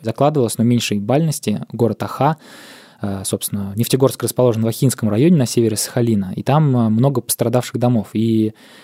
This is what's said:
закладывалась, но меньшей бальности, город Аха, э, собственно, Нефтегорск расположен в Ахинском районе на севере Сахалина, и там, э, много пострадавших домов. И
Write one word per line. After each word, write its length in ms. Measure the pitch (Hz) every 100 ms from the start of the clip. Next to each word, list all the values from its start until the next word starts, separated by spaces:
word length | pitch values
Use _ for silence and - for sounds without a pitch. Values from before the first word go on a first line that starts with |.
закладывалась, 560 | 110 - 143 151 117 -
но 60 |
меньшей 360 | 117 120 - 104
бальности, 640 | 101 135 165 143 - 104 -
город 320 | 113 117 104
Аха, 340 | 101 - 139 160 - - - - - _
э, 200 | 104 98
собственно, 480 | 95 104 - 101 98 101
Нефтегорск 440 | 117 127 131 -
расположен 400 | 117 - 123 113
в 60 | 113
Ахинском 400 | 113 135 - 107
районе 300 | 104 156 175
на 80 | 120
севере 320 | - 113 104
Сахалина, 560 | - - 117 107 95 -
и 80 |
там, 320 | 104 143 151 123
э, 140 | 113
много 320 | 110 123 127
пострадавших 560 | - - 117 123 - 120
домов. 320 | 120 120 95
И 400 | 107 110 110 107 - - -